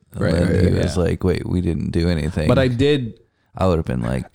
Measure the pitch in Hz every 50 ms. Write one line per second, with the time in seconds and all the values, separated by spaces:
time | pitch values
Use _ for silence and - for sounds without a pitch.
0 | _ _ - - - 101 90 85 87 90 90 92 90 90 90 90 87 87 - 92
1 | 85 85 90 87 - 92 87 - - 82 85 90 87 87 82 78 - - - 87
2 | 82 87 87 78 73 76 - - 78 - 123 135 131 131 123 117 135 143 151 139
3 | 123 110 - - _ _ _ _ _ _ _ - 95 95 87 80 80 - 62 62
4 | 58 58 64 64 64 - -